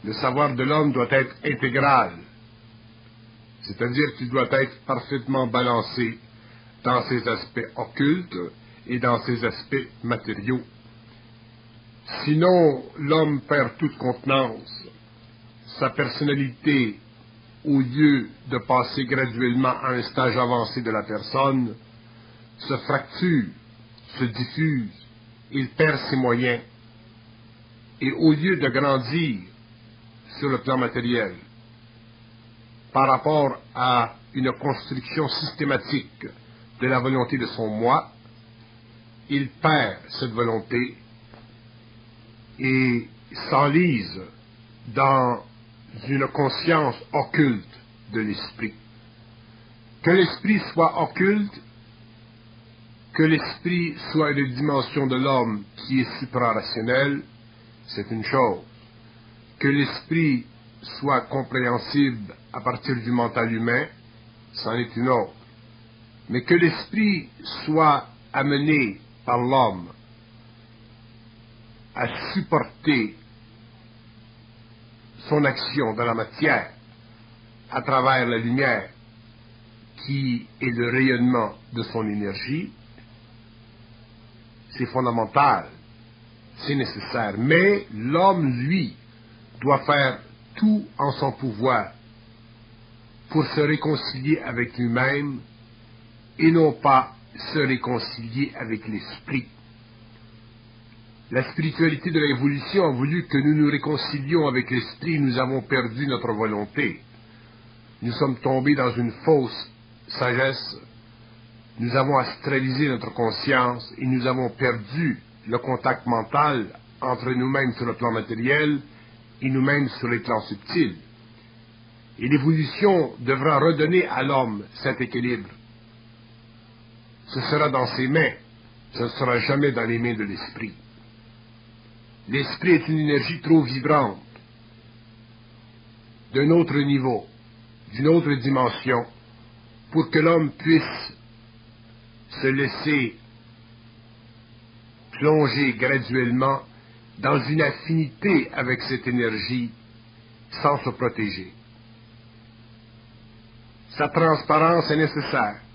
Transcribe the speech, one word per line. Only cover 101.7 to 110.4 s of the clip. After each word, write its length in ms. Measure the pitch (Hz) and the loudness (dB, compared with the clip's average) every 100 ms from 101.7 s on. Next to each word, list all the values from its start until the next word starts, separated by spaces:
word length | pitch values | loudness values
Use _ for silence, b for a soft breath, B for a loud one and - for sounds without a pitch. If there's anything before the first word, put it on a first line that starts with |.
| 135 165 147 180 | 2 2 2 -2
de 80 | 160 | 0
l'évolution 640 | 147 123 143 143 - 196 170 | 2 2 0 -2 -2 2 2
a 60 | |
voulu 340 | 123 143 170 - | 0 -2 -2 0
que 140 | 139 | 2
nous 160 | 147 151 | 2 4
nous 160 | 147 | 2
réconcilions 760 | 143 147 147 - 147 135 170 147 | 2 -2 -4 -4 -6 0 2 2
avec 220 | 127 - | 0 0
l'esprit, 500 | 127 - - 170 160 | -2 -4 -8 -2 0
nous 200 | 139 120 | 2 2
avons 220 | 127 135 | 0 -2
perdu 440 | - 135 120 113 143 | 0 -2 -2 -4 -4
notre 260 | 123 120 | -2 -2
volonté. 680 | 107 110 104 104 - 120 82 - - - B B B B - - - | -2 -2 -2 -4 -4 -4 -6 -18 -20 -20 B B B B -20 -20 -8
Nous 80 | 117 | -8
sommes 260 | 117 139 123 | -2 -2 0
tombés 380 | 131 131 139 139 | -2 0 2 2
dans 180 | 123 | 2
une 180 | 120 120 110 - | 0 -2 -2 2
fausse 460 | 151 120 - - - - - - | 2 2 -8 -16 -20 -20 -20 -16
sagesse, 680 | - 127 120 | -4 -2 0